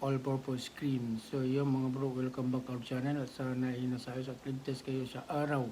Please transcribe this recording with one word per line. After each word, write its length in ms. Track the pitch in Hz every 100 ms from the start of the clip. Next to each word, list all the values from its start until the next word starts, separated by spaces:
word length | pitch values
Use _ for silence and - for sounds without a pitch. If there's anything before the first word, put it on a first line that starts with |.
| 139
all-purpose 640 | 135 139 135 131 127 -
cream. 480 | - 147 131 120 113 -
So, 80 | 139
yun, 240 | 131 135 143
mga 320 | 131 131 131
bro, 160 | 135
welcome 400 | 127 127 127 127
back 160 | 127 127
our 120 | 123 117
channel. 400 | 127 135 143 127
At 80 |
sana 400 | - 131 127 127
ay 160 | 123 127
nasayos 400 | 123 123 123 127
at 80 | 123 139
ligtas 400 | 131 135 131 -
kayo 240 | 131 123
sa 160 | - -
araw. 400 | 147 147 143 117